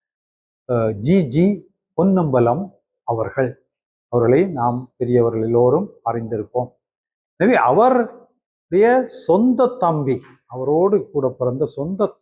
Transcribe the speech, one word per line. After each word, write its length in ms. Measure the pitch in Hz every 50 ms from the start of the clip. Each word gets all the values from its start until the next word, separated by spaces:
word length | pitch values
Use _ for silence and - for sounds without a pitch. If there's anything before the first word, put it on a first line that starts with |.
| _ _ _ _ _ _ _ _ _ _ _ _ _ -
அஹ், 220 | 123 117 113 110 107 101
ஜி 180 | 107 143 185 196 165 123
ஜி 180 | 123 156 180 202 208 175 - _ _ _ _ _ _ -
பொன்னம்பலம் 640 | 170 196 190 185 165 147 131 123 117 117 123 165 202 185 - _ _ _ _ _ _ -
அவர்கள். 420 | 117 113 107 104 - 135 131 120 - _ _ _ _ _ _ _ _ _ _ _ 123
அவர்களை 260 | 123 113 117 127 156 190 196
நாம் 260 | 160 127 117 123 120 123 127 - _
பெரியவர்கள் 480 | - 123 120 123 120 117 117 113 113 110
எல்லோரும் 440 | 113 117 117 123 123 135 175 208 202 - _ -
அறிந்திருப்போம். 640 | 117 117 117 113 110 117 104 104 - - 123 123 - _ _ _ _ _ _ _ _ _ _ _ _ _ -
எனவே 180 | 170 233 247 156
அவருடைய 1200 | 113 123 131 190 233 254 254 247 226 - - - - _ _ _ _ _ _ _ _ - 160 190 214 233 247 262 247 - - -
சொந்த 500 | - - 170 196 233 254 240 214 254 - - -
தம்பி, 360 | 185 170 160 151 139 135 123 - - - - _ _ _
அவரோடு 480 | 127 127 131 139 151 160 185 196 208 190 - -
கூட 160 | - 147 131 127
பிறந்த 360 | - - 127 123 123 139 151
சொந்த 420 | 143 - 139 143 170 190 185 208 190 - _